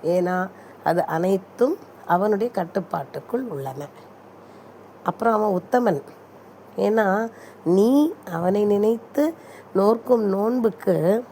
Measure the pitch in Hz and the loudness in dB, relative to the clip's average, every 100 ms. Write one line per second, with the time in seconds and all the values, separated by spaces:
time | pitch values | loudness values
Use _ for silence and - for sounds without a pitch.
0 | - 180 180 180 185 - - - - 170 | 0 0 0 -2 -4 -10 -20 -8 -2 -2
1 | - 160 180 190 - - 254 381 - - | 0 -2 0 -2 -4 -2 -2 -2 -10 -20
2 | - 175 208 208 226 220 170 - 175 170 | -2 0 2 0 -2 -4 -4 -6 -6 -8
3 | - 151 - 240 254 151 135 131 147 - | -8 -12 -8 -8 -6 -8 -10 -10 -14 -18
4 | - - - - - - - - - - | -20 -20 -20 -20 -20 -20 -20 -20 -20 -10
5 | - 175 233 220 214 185 180 247 240 151 | -8 -2 0 0 0 -2 0 0 0 -2
6 | - - - - - - - - 196 220 | -6 -20 -20 -20 -20 -20 -20 -4 0 2
7 | 208 196 226 - - - - 185 214 277 | 2 0 -4 -10 -20 -10 0 4 4 4
8 | 302 415 - 165 180 202 208 202 214 226 | 2 -2 -10 -4 -2 0 2 2 2 0
9 | - - 302 330 - - - 180 196 226 | -4 -2 -2 -2 -18 -20 -6 0 2 2
10 | - 247 208 190 214 254 226 - - 170 | 2 0 2 0 0 0 -2 -2 -2 0
11 | 160 214 240 | 2 0 -2